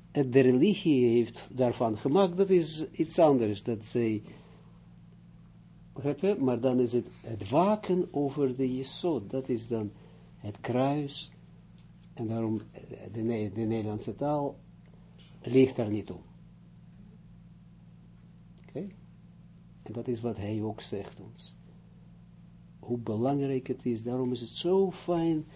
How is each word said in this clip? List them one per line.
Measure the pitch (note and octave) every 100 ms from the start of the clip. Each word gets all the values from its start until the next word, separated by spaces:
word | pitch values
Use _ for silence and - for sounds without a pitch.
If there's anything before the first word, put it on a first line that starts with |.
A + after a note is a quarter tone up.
| -
het | D3 C3
de | C3
religie | B2+ B2+ F#3+ F#3+ E3+ C3+ A#2+
heeft | A#2+ A#2 - -
daarvan | B2+ B2 A2+ A#2 G#2+
gemaakt, | C#3 F3 F#3 F3
dat | F#3
is | F#3 D#3 D#3 D#3
iets | - D#3+ -
anders, | D#3 C3 G#2+ G2+
dat | - A2 -
zij, | B2 A2+ G#2+ - - - - - - - - - - - - - - - - -
begrijp | - C#3+ C#3+
je? | F#3+ G#3
Maar | C3 A#2
dan | B2+ B2
is | A#2+
het, | A#2+ - -
het | - G#2+ G2
waken | C#3+ G3 G#3+ - F3+ F3
over | C#3+ C#3+ C#3+ C3+ B2
de | C3 B2+
Yesod, | C3+ - F3+ C3+ G2+
dat | C3+ C3
is | A#2 A2+
dan | A2+ G#2 - - - - -
het | G2+ -
kruis, | - B2 C3+ D3 C#3+ - - - - - - - - - -
en | - A2
daarom, | A2+ A2 A2 -
eh, | - - - G2+
de | A2+
Ne-, | A2+ A2+ G#2
de | G2+
Nederlandse | A2 A2+ G#2+ G#2+ A#2
taal | G#2 C#3+ D3 C#3+ - - - - - - - - -
ligt | - B2+ C3 -
daar | G#2+
niet | G#2 -
om. | F2 - - - - - - - - - - - - - - - - - - - - - - - - -
Oké? | C3+ G3 - - - - - - - - -
En | -
dat | A#2 B2+
is | A2+
wat | A#2 G2+
hij | G2+ A2
ook | G#2+ G#2+
zegt | - G2+ - -
ons. | - - - - - - - - - - - - - - - -
Hoe | - A#2+
belangrijk | A2 G#2+ B2+ C#3+ C#3 C3 C3
het | B2 B2
is, | A2+
daarom | A2+ B2+ B2+
is | A#2+
het | A2+
zo | - E3+ F#3+ F#3+
fijn, | - - F3 E3 D#3 D3+